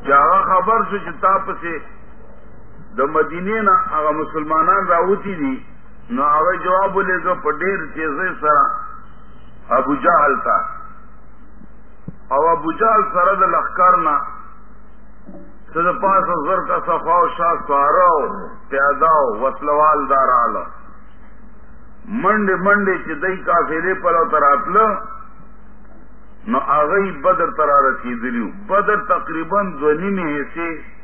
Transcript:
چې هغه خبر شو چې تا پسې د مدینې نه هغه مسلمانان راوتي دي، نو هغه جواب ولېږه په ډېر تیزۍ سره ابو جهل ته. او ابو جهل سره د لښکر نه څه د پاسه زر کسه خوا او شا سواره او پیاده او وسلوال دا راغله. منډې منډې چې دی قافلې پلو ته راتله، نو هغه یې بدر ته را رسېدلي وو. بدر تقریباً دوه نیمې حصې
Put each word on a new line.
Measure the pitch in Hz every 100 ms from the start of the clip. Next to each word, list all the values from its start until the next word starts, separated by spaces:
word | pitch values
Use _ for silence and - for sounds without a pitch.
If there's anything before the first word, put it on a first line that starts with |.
چې | -
هغه | 139 165 190 185
خبر | 185 196 226 208
شو | 202
چې | 175 170
تا | 190 190 190
پسې | 185 170 160 - - - - - - - - - - - 113
د | 143
مدینې | 156 156 165 185 220 208
نه | 185 -
هغه | 156 151 151
مسلمانان | 156 156 151 156 170 196 190
راوتي | 170 180 202 202 180
دي، | 139 131 104 - - - -
نو | 120
هغه | 147 151 160 185
جواب | 180 190 196 180
ولېږه | 190 185 165 180
په | 147 147
ډېر | 175 196 156
تیزۍ | 127 160 143 185 151
سره | 151 147 139 - - - - - - - - - - 123
ابو | 131
جهل | 143 123 165 147 131 123
ته. | 104 - - - - - - - - - - - - - - - - -
او | 131 160
ابو | 165 156 160
جهل | 220 214 -
سره | 175 180
د | 190 180
لښکر | 170 151 - 180 175 156
نه | 147 - - - - - - - - - - - - - - -
څه | 160 175
د | 175
پاسه | 196 190 175 175 147
زر | 185 175
کسه | 175 160 160
خوا | 135 170
او | 165 -
شا | 165 156 131
سواره | 143 143 160 180
او | 160 120 98 - - -
پیاده | 135 139 135 160 156
او | 135 107
وسلوال | 131 135 147 147 156 151 139
دا | 135 131
راغله. | 123 117 101 - - - - - - - - - - - - - - - 107
منډې | 175 214 202 185 190
منډې | 208 190 180
چې | - 156
دی | 180 185 -
قافلې | 170 156 160 175 185
پلو | 175 165 165
ته | 151
راتله، | 143 139 - 185 220 202 - - - - - - - - - - - - - - -
نو | 123
هغه | 139 143 151 196
یې | 196 156
بدر | 170 185 170 -
ته | 151
را | 143 135
رسېدلي | 127 120 120 120 120
وو. | 104 95 101
بدر | 190 196 - -
تقریباً | 175 - 160 160 196 196 151
دوه | 147
نیمې | 151 190 196 165 147
حصې | 139 160 170 156 - -